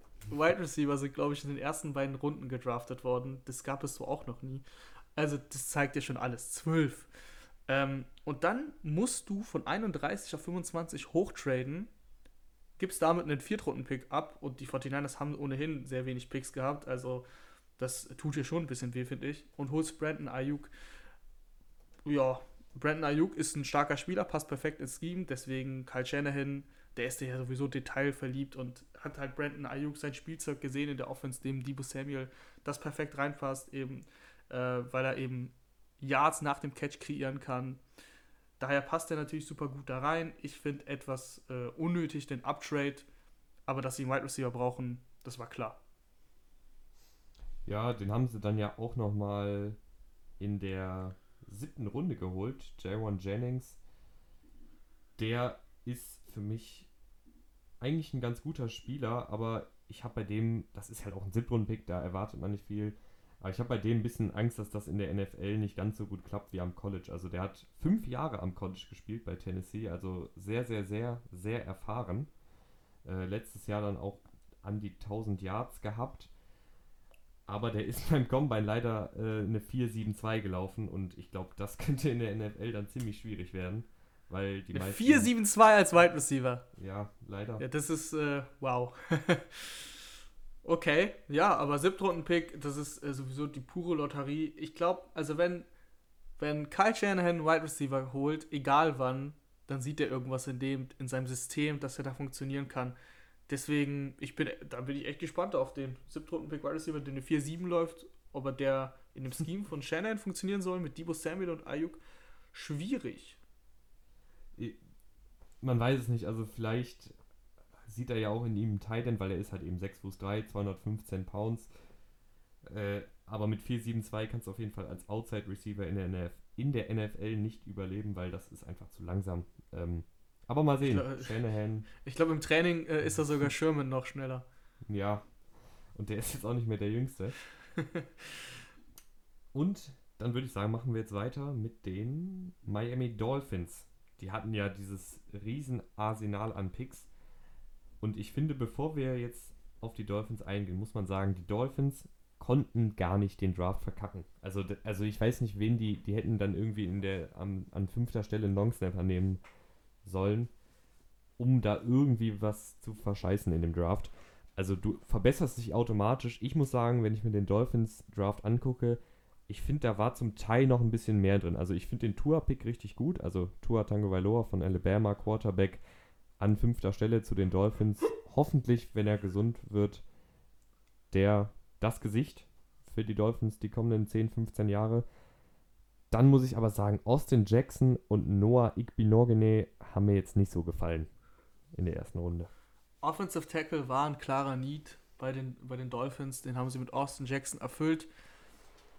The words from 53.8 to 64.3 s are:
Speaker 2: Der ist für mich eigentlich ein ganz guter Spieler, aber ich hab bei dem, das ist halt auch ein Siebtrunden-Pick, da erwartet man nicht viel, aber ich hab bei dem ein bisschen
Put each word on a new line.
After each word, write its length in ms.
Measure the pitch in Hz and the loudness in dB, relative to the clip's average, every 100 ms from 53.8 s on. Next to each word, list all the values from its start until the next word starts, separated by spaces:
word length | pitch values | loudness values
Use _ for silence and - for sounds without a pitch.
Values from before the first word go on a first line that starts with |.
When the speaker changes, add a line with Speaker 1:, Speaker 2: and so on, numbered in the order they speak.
| - - - - - - - - - - - - - - | -20 -20 -20 -20 -20 -20 -20 -20 -20 -20 -20 -20 -20 -6
Speaker 2:
Der 400 | 110 120 123 - - - | -2 0 -2 -4 -16 -12
ist 380 | - 127 - - - | -8 -8 -10 -18 -14
für 100 | - | -8
mich 460 | 104 110 - - - - - - - - - - - - | -6 -6 -8 -20 -20 -20 -20 -20 -20 -20 -20 -20 -20 -6
eigentlich 340 | 123 160 156 | 0 0 -2
ein 80 | 131 | -2
ganz 200 | 120 120 | -2 -2
guter 280 | 151 160 120 | -4 -4 -4
Spieler, 600 | - - 139 117 120 110 | -6 -8 -4 -2 -2 -2
aber 420 | 107 113 113 - - - | -2 -2 -2 -6 -14 -20
ich 160 | - | -14
hab 120 | 120 - | -8 -6
bei 80 | |
dem, 420 | 101 107 113 113 - | -2 0 0 0 -4
das 160 | - 98 | -12 -14
ist 160 | 110 101 | -12 -10
halt 100 | 95 | -8
auch 100 | 98 | -2
ein 60 | |
Siebtrunden-Pick, 560 | 104 120 120 104 110 - | 0 2 2 2 -2 -4
da 140 | 87 | -4
erwartet 380 | 90 92 107 - | -2 -4 -4 -6
man 120 | 98 | -6
nicht 140 | 101 - | -6 -6
viel, 300 | 104 104 104 - - - - | -4 -4 -6 -14 -20 -20 -10
aber 120 | 95 | -6
ich 80 | 92 | -4
hab 80 | 120 | -2
bei 100 | 113 | 0
dem 220 | 104 117 | 2 2
ein 40 | |
bisschen 300 | 117 - 110 | 2 0 -2